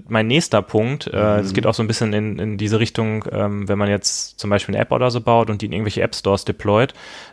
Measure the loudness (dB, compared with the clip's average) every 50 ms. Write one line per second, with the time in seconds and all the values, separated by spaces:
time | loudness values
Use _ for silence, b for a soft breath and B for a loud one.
0 | -4 0 2 2 4 4 2 2 2 2 2 0 2 2 0 0 0 0 -2 -4
1 | -6 -4 -2 0 2 2 2 2 0 0 0 0 2 2 2 0 0 -2 0 0
2 | 0 0 0 0 -2 -2 -4 -4 -4 -4 -4 -4 -2 0 0 2 0 0 -2 -2
3 | -2 -2 -2 -4 -4 -4 -4 -2 -2 -2 -2 -2 -2 -2 0 0 2 2 0 0
4 | 0 -2 -4 -4 -8 -10 -10 -8 -2 0 0 0 0 0 -2 -2 0 0 0 2
5 | 2 0 0 0 0 2 4 4 4 2 0 -4 -4 -4 -4 -4 -4 -2 -2 0
6 | -2 -2 -2 -2 0 0 0 0 0 -2 -6 -4 0 2 4 4 4 2 -2 B
7 | B B B B B B